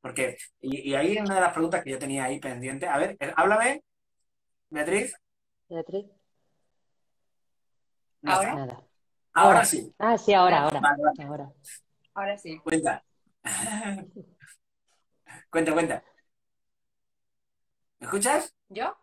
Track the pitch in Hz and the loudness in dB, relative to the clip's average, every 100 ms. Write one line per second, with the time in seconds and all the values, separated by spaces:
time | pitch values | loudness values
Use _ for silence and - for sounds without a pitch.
0 | 131 123 127 - - _ 135 139 139 139 | -10 -4 -4 -6 -20 _ -8 -8 -4 -2
1 | 160 208 202 190 180 170 160 180 135 131 | 0 0 0 2 2 2 -2 -2 -4 -8
2 | 139 139 131 147 139 123 127 135 175 143 | -6 -4 -4 -6 -8 -8 -8 -8 -4 -2
3 | 185 202 139 156 180 214 240 294 _ _ | -2 -4 -6 0 2 4 2 -2 _ _
4 | _ _ _ _ _ _ _ 151 156 196 | _ _ _ _ _ _ _ -6 -2 -2
5 | - - _ _ _ _ _ 165 165 190 | -2 -10 _ _ _ _ _ -12 -8 -8
6 | 202 _ _ _ _ _ _ _ _ _ | -10 _ _ _ _ _ _ _ _ _
7 | _ _ _ _ _ _ _ _ _ _ | _ _ _ _ _ _ _ _ _ _
8 | _ _ - - 196 - 131 123 _ _ | _ _ 0 2 2 -4 -8 -10 _ _
9 | _ _ _ - 147 139 - - - _ | _ _ _ 6 8 8 6 0 -4 _
10 | 220 233 - 196 180 165 147 147 147 143 | 0 2 4 6 6 6 4 2 2 4
11 | 151 151 143 147 139 _ - - _ _ | 2 0 -10 -12 -14 _ -20 -20 _ _
12 | _ - 196 202 165 160 - 160 - - | _ -8 -6 -8 -10 -12 -2 -2 0 -4
13 | _ _ _ _ - - - 214 220 196 | _ _ _ _ -8 -6 -6 -6 -6 -8
14 | 190 220 - _ - - _ _ _ _ | -12 -18 -20 _ -20 -20 _ _ _ _
15 | _ _ _ - _ 165 160 156 165 - | _ _ _ -20 _ -2 0 0 0 -4
16 | _ _ _ _ _ _ _ _ _ _ | _ _ _ _ _ _ _ _ _ _
17 | _ _ _ _ _ _ _ _ _ _ | _ _ _ _ _ _ _ _ _ _
18 | 123 202 233 302 - _ _ 196 269 427 | -6 -2 2 0 0 _ _ -8 -8 -8